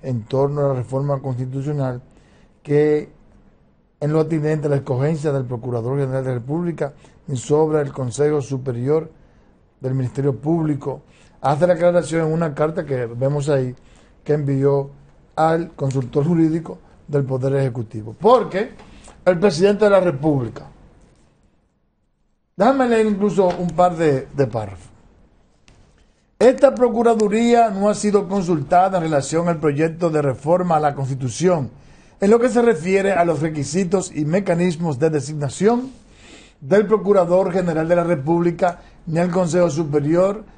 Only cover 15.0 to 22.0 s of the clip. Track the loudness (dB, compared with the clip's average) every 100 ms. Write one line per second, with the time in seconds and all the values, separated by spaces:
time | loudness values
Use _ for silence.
15 | -20 _ _ 0 0 0 -4 -6 -4 -2
16 | -2 -2 2 2 2 0 -6 -16 -18 -20
17 | -4 -2 -2 -2 0 0 -2 -4 -10 -10
18 | -14 -2 4 4 2 -6 -6 -10 -20 -20
19 | -20 -2 0 4 2 4 2 4 4 4
20 | 2 0 0 0 -2 -10 -18 -20 -20 _
21 | _ _ _ _ _ _ _ _ _ _